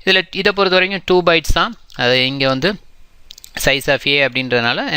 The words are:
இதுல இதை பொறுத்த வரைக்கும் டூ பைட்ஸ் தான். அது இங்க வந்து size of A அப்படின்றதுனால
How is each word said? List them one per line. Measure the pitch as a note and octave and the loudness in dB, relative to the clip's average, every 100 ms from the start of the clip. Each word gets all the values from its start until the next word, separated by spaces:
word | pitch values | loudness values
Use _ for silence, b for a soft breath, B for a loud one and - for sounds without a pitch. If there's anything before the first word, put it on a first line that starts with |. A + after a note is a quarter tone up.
இதுல | F#3+ F#3 F3 F#3+ | 0 0 -2 -2
இதை | G3+ G3 | -2 0
பொறுத்த | F#3 F#3 | 2 2
வரைக்கும் | F#3 G3 - | 0 -4 0
டூ | F3+ E3+ | 2 4
பைட்ஸ் | E3 - E3+ | 2 2 0
தான். | G#3+ - - - | 0 -6 -18 -2
அது | B2 B2+ C3 | 0 2 0
இங்க | C#3 C3+ C3 | 0 -2 0
வந்து | F3 G3 - - - - - - - - | -2 -4 -14 -20 -20 -20 -20 -20 -16 -4
size | C#3 C3+ - C3+ | -2 0 0 0
of | C#3+ C#3+ | 0 0
A | C3+ | 0
அப்படின்றதுனால | B2+ B2+ B2 A#2 D#3+ C#4 | -2 -2 0 0 -2 -4